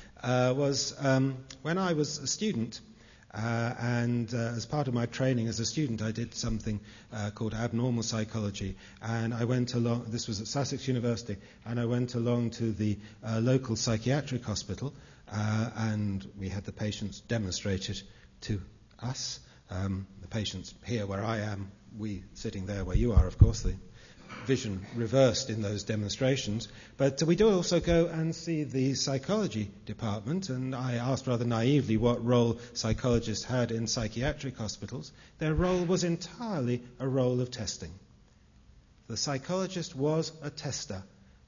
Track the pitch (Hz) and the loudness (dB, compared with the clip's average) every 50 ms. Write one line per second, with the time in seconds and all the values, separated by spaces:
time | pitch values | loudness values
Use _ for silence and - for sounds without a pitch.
0 | - - - - - 127 127 127 127 127 131 139 143 139 143 135 - - - - | -18 -18 -16 -6 -2 2 2 4 4 4 4 2 2 2 0 0 -2 -4 -6 0
1 | 143 135 131 131 131 135 131 127 127 - - - - 151 170 190 190 180 170 151 | 2 4 6 6 4 2 0 -4 -10 -16 -16 -8 -4 -2 0 2 2 2 2 2
2 | 151 147 - - 139 131 - - 208 214 160 117 110 123 - - - - - - | 0 0 -2 -4 -4 -4 -4 -2 -2 0 0 0 -2 -4 -6 -10 -16 -18 -20 -20
3 | - - - - - - - 107 110 117 117 117 117 120 123 - 120 120 120 120 | -20 -20 -20 -20 -20 -12 -6 -4 -2 0 2 2 2 0 0 -2 0 0 2 2
4 | 117 120 120 120 117 101 123 117 117 113 120 113 101 - - 151 143 135 120 120 | 2 2 0 0 0 -2 -2 -2 -2 -2 -4 -6 -6 -2 -2 0 0 0 0 0
5 | 120 117 - - 135 131 131 120 113 117 107 107 117 - - 160 156 127 113 107 | 0 -2 0 0 2 2 2 2 0 0 -2 -2 -2 -2 0 0 0 0 0 -2
6 | 110 110 110 113 117 113 - - - 120 113 104 - 113 107 101 104 - - - | -2 -2 -2 -2 -6 -6 -6 -4 -2 -2 -2 -2 -2 -4 -4 -4 -6 -10 -16 -20
7 | - - 110 107 104 104 104 - 113 107 110 110 117 120 113 113 120 127 123 117 | -16 -12 -6 -4 -4 -4 -4 -4 -4 -4 -2 -2 -2 0 0 0 2 2 2 0
8 | 107 - 120 110 107 107 - 113 104 104 98 - 101 95 92 - - - - - | 0 0 -2 -2 -2 -2 -2 -2 -2 -2 -2 -4 -4 -6 -6 -8 -12 -20 -16 -10
9 | - 113 113 117 113 117 120 113 120 113 127 123 123 123 - 120 117 120 117 120 | -4 -2 -2 0 0 0 0 0 0 2 2 2 2 0 0 2 2 2 2 0
10 | 117 113 107 117 - - 110 98 - - - 139 139 131 143 127 - 131 127 120 | -2 -4 -6 -6 -4 -4 -4 -6 -6 -4 -2 -2 -2 -2 -4 -4 -2 0 0 2
11 | 113 120 117 113 - - 101 95 - - - - - 113 117 120 120 113 123 123 | 2 0 0 0 -4 -6 -8 -8 -10 -16 -20 -16 -10 -6 -4 -2 0 0 0 0
12 | 127 123 - 120 117 120 120 120 120 113 113 - 117 113 104 87 107 107 101 101 | 0 0 -2 0 2 2 2 2 2 0 -2 -2 -2 -2 0 2 0 0 0 -2
13 | - - - - - 110 113 113 113 127 131 131 131 - 113 104 - 123 113 110 | -6 -12 -18 -12 -6 -2 0 2 4 4 4 4 2 0 -2 -2 0 0 0 0
14 | - 123 135 151 131 - 131 120 - - 104 - - - 95 - 120 147 - - | 2 2 2 2 0 -2 -4 -4 -4 -4 -4 -4 -4 -6 -6 -6 -6 -8 -8 -12
15 | - - - - - - 101 104 107 107 107 110 113 113 113 113 110 110 110 107 | -18 -20 -20 -20 -14 -8 -4 -2 0 2 2 2 0 -2 -2 -2 -2 -2 0 0
16 | 104 104 98 95 - - - 101 98 95 92 98 - - - - 110 104 101 - | 0 -2 -2 -4 -6 -10 -10 -8 -6 -6 -6 -6 -8 -8 -8 -4 -4 -4 -4 -4
17 | 110 98 - - - - 120 113 104 92 90 - - 101 95 92 - - 98 - | -6 -8 -8 -12 -6 -2 -2 -2 0 -2 -4 -4 -2 -2 -2 -2 -2 -4 -6 -8
18 | - - - - - - - - - - 107 95 85 - - - - - - - | -10 -12 -18 -20 -20 -20 -20 -12 -6 -4 -4 -4 -6 -10 -16 -20 -20 -20 -16 -10
19 | - 120 131 - - - - - - - - - - - 95 92 98 98 98 95 | -8 -8 -6 -6 -8 -8 -10 -12 -14 -20 -20 -20 -14 -8 -6 -4 -2 -2 -2 -4
20 | 98 - - - - - - 113 101 - - 92 90 - - - - - 123 113 | -6 -10 -14 -18 -12 -6 -4 -4 -2 -2 -4 -6 -10 -12 -16 -16 -6 -4 -2 -2
21 | 101 98 98 98 107 113 113 110 104 107 101 98 98 95 - - - - - 107 | -2 -2 -2 -2 -2 -2 -2 -2 -2 -4 -4 -6 -8 -10 -12 -16 -20 -16 -10 -6
22 | 107 107 101 95 98 - - - - 113 101 95 92 95 101 101 90 90 92 104 | -6 -6 -6 -6 -8 -12 -12 -8 -6 -6 -6 -4 -4 -4 -4 -4 0 2 4 6
23 | 117 120 117 131 - 90 - - - - 110 - - - 90 - - - - - | 6 8 8 8 6 6 8 10 10 10 10 6 0 -2 -2 -2 -6 -14 -20 -20
24 | - - - - - - - - - - 135 120 - 107 98 92 95 - - 117 | -20 -20 -20 -20 -18 -16 -14 -8 0 2 2 2 2 -2 -4 -6 -6 -6 -4 -4
25 | 117 104 127 135 135 123 107 - - - 110 113 107 101 104 101 - - 110 107 | -2 4 6 8 8 8 6 2 -2 -2 -4 -2 -2 -2 -2 -4 -2 -2 -2 -2
26 | 104 101 - - 131 131 139 131 - 104 104 113 - - - - - - - - | -2 -2 -2 2 2 2 2 2 0 -2 -4 -4 -4 -8 -12 -16 -20 -14 -2 2
27 | 143 139 135 - 165 156 175 180 214 226 202 180 165 - 175 165 - 170 170 170 | 2 2 2 2 2 2 4 6 6 6 6 4 4 2 2 2 4 4 6 6
28 | 170 170 165 160 160 160 160 - - 170 165 151 151 127 117 135 131 135 135 135 | 4 4 2 0 0 0 -2 -4 -4 -2 -2 -2 -2 0 0 2 2 2 2 0
29 | - 143 135 131 135 - 196 220 208 - - 110 104 101 - - - - 107 - | 0 0 0 -2 0 0 0 0 0 0 0 -2 -4 -4 -6 -10 -12 -10 -6 -4
30 | 117 110 101 110 101 123 160 190 190 - 131 127 131 131 131 127 127 127 123 117 | -2 -2 -2 -2 -2 -2 -2 -2 -2 -4 -4 -4 -2 -4 -4 -2 -2 -2 -2 0
31 | 120 131 135 123 - 131 123 117 120 120 120 113 113 127 147 143 123 101 110 110 | 0 0 0 0 2 0 0 2 2 2 2 4 4 6 6 6 4 4 4 4
32 | 120 120 120 117 113 120 123 120 120 117 113 - - - - - - 110 107 - | 4 4 4 4 4 4 6 6 6 6 2 0 -6 -10 -8 -4 0 0 0 2
33 | - 127 120 117 110 113 107 - - - 123 127 120 117 117 113 117 110 - 127 | 4 4 4 4 2 0 -2 -4 -4 -2 0 0 0 0 0 -2 -2 -2 -2 -2
34 | 113 104 107 117 127 147 147 147 - 135 127 - 110 101 - - 104 - - 82 | -2 -4 -2 -2 -2 -2 -2 -4 -6 -8 -6 -6 -6 -6 -6 -8 -10 -10 -10 -10
35 | 78 - - - - - - - 165 156 160 151 175 180 185 180 180 165 190 180 | -10 -12 -16 -20 -20 -20 -8 -4 -2 0 2 2 2 4 2 2 2 2 2 2
36 | 180 175 170 160 - - - - 240 226 202 151 123 120 123 120 - - - - | 2 0 0 -2 -4 -10 -10 -8 -6 -4 -2 -2 0 0 0 -2 -4 -10 -10 -6
37 | 131 135 131 135 127 127 127 123 127 123 - - 107 95 - - 92 80 87 95 | -2 0 2 4 4 4 4 2 0 -2 -4 -6 -6 -6 -6 -8 -10 -12 -14 -16
38 | - - - - - - - _ - - - - - - - - - - - - | -20 -20 -20 -20 -20 -20 -20 _ -20 -20 -20 -20 -20 -20 -20 -20 -20 -20 -20 -20
39 | - - 117 107 - 151 139 131 139 - 180 190 190 180 190 180 156 - - 131 | -12 -8 -6 -4 -2 -2 -2 -2 -2 -2 -2 -2 -2 -2 -4 -6 -8 -6 -4 0
40 | 139 151 156 160 - - - - - 147 - - - 143 - - - - 101 92 | 0 2 2 2 0 -2 -6 -10 -12 -10 -10 -8 -8 -6 -6 -6 -8 -8 -8 -10
41 | 95 - - - - - - - - | -10 -14 -20 -20 -20 -20 -20 -20 -20